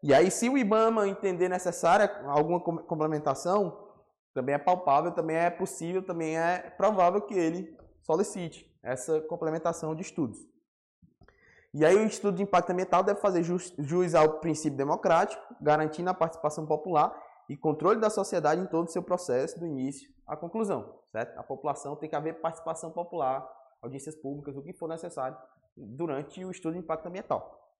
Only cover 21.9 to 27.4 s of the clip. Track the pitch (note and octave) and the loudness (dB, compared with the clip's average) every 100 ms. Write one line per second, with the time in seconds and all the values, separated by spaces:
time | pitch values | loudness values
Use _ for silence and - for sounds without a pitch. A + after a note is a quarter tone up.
21.9 | D3+ D#3 D3+ D#3 D#3+ D#3+ E3 - E3 E3 | -10 -6 -4 -4 -4 -6 -6 -8 -8 -8
22.9 | E3 E3+ F3 C3+ C3+ C3+ - - _ B2 | -10 -8 -4 -2 -2 -8 -20 -20 _ -14
23.9 | C3+ D3 D3+ C#3 C#3+ C#3+ C#3 D3 F3+ E3 | -12 -14 -12 -10 -10 -10 -12 -14 -12 -10
24.9 | E3 F3 D#3+ C3 D3+ - _ _ - A2 | -8 -10 -8 -8 -8 -20 _ _ -20 -18
25.9 | B2+ E3 C3+ D3 - F#3 F3+ E3 E3+ D#3+ | -6 -4 -4 -8 -12 -12 -8 -6 -6 -6
26.9 | D#3+ F3+ F#3 - C3 | -6 -6 -12 -4 -4